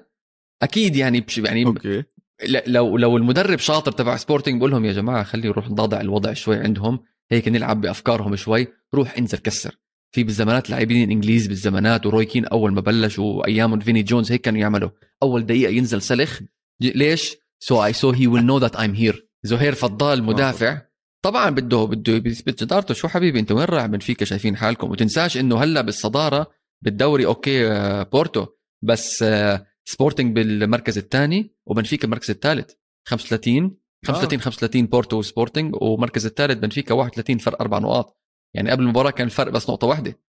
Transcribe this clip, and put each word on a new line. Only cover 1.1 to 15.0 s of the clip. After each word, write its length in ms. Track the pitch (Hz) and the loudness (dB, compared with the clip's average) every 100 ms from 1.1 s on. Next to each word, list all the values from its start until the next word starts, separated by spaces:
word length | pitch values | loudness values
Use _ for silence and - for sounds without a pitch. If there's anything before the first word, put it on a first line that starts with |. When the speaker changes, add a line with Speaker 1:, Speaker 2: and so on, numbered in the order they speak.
| 120 | 0
Speaker 1:
بش-، 180 | 110 - | -2 -4
يعني 280 | 107 113 123 | -2 2 0
Speaker 2:
أوكي. 380 | 110 101 98 147 _ _ _ 107 | 0 -4 -6 -8 _ _ _ -2
Speaker 1:
ل-، 260 | 127 - | -2 0
لو، 240 | 123 120 113 | 2 2 2
لو 200 | 120 117 | 4 4
المدرب 420 | 120 135 196 170 | 4 2 2 0
شاطر 340 | - 156 151 | 0 0 -2
تبع 240 | 110 120 123 | -2 -2 -2
سبورتنج 420 | - 147 143 123 | 0 0 0 0
بقول 120 | 135 | 2
لهم: 140 | 135 | 2
"يا 80 | 110 | 0
جماعة، 300 | 98 110 123 | -2 -2 -2
خلي 240 | 101 113 113 | -4 -4 -2
يروح 240 | 101 113 | -4 -4
نضاضع 300 | 107 107 104 | -2 -2 -2
الوضع 320 | 101 104 104 | -2 -2 -2
شوي 240 | - - 104 | -4 -2 0
عندهم، 440 | 107 98 107 127 - _ _ | 0 -2 -2 -4 -8 _ _
هيك 180 | 117 110 | 0 2
نلعب 320 | 117 - 107 | 0 0 -2
بأفكارهم 560 | 98 95 - 117 101 98 | -2 -4 -2 -2 -2 -4
شوي، 300 | - 110 123 - _ | 0 0 0 -8 _
روح 240 | 135 123 - | 0 0 0
انزل 200 | 120 - | -2 -2
كسر." 400 | - - - - _ _ _ | -4 -6 -8 -14 _ _ _
في 80 | - | -2
بالزمانات 460 | 113 104 110 123 - | -2 0 2 0 0
لاعبين 400 | 127 113 120 110 | -2 2 2 2
إنجليز 360 | 107 104 117 104 | 2 2 2 2
بالزمانات، 600 | 98 101 95 107 113 101 | -2 -2 2 2 2 2
وروي 180 | 110 | 2
كين 200 | 110 127 | 2 -2
أول 280 | 113 117 107 | 0 0 2
ما 80 | 98 | 2
بلش 380 | 95 113 110 104 | 2 2 0 0
وأيام 640 | 104 98 - 107 113 110 | -2 -2 0 2 2 2
فيني 220 | 107 113 | 2 2
جونز 300 | 101 120 107 | 2 0 2
هيك 80 | 123 | 0
كانوا 200 | 120 107 | 0 0
يعملوا. 300 | 107 104 98 - | 0 0 -2 -6